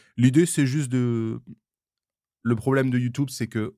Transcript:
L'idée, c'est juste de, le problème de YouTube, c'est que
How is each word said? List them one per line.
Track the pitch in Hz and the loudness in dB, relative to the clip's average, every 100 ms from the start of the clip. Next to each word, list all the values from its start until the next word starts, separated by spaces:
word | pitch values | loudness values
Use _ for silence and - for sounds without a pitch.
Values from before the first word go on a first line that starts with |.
| _ - | _ 2
L'idée, | 127 135 170 | 4 4 2
c'est | - 135 | 2 0
juste | 147 135 | 0 -2
de, | 127 123 117 113 117 - - _ _ _ _ _ _ _ _ | -2 0 -2 -4 -8 -14 -20 _ _ _ _ _ _ _ _
le | 117 117 | -2 -2
problème | 135 135 131 | 2 2 2
de | 123 | 0
YouTube, | 123 123 139 | -2 -2 -4
c'est | - 113 | -6 -6
que | 110 107 | -4 -6